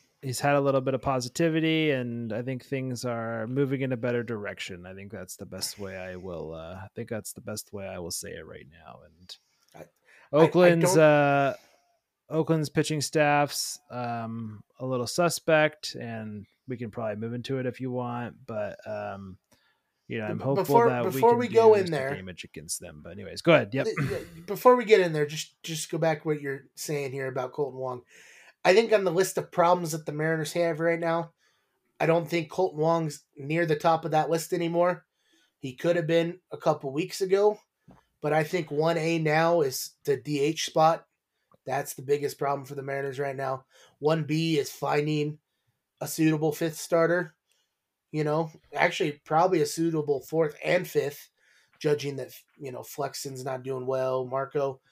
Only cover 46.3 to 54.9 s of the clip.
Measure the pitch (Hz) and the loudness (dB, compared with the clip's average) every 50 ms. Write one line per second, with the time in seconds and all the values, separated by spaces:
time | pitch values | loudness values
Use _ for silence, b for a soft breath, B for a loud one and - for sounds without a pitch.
46.3 | 156 151 156 156 147 - 170 160 156 - - - 180 165 165 160 170 180 170 156 | 4 4 2 0 0 0 -2 -4 -4 -6 -4 0 2 4 4 4 2 0 -2 -4
47.3 | - _ _ _ _ _ _ _ _ _ _ _ _ _ _ _ - 156 147 151 | -10 _ _ _ _ _ _ _ _ _ _ _ _ _ _ _ -4 -2 -2 0
48.3 | 151 160 165 160 - - _ _ - 139 151 175 175 - 185 151 143 - _ - | 0 0 -2 -2 -6 -14 _ _ -2 0 0 0 2 0 -2 -2 -2 -6 _ 0
49.3 | 156 160 180 185 185 165 147 147 - 165 165 170 160 156 147 147 143 131 - - | 2 4 4 4 4 2 2 0 0 -2 -2 0 0 0 0 0 -2 -2 -4 -2
50.3 | 156 160 160 151 - - - 156 165 185 175 - - 147 135 143 143 - - - | 0 0 0 0 -2 -4 -2 0 0 0 0 0 -2 -2 -2 -2 -4 -10 -14 -20
51.3 | b b b b b b b b b _ - 151 147 143 139 143 143 135 - - | b b b b b b b b b _ 0 0 0 0 -2 -4 -6 -8 -10 -12
52.3 | - - - _ _ - 147 135 123 120 117 - - - 143 135 - - - 139 | -14 -20 -20 _ _ -14 -12 -12 -10 -12 -12 -12 -8 -6 -6 -6 -6 -10 -10 -10
53.3 | 135 127 127 139 131 127 123 135 135 127 127 127 131 131 131 131 131 131 127 127 | -10 -10 -8 -8 -8 -8 -6 -6 -6 -6 -4 -2 -2 -2 0 0 0 -2 -2 -4
54.3 | 131 135 135 135 - 147 143 135 131 - b b | -4 -4 -4 -4 -2 -2 -2 -2 -2 -6 b b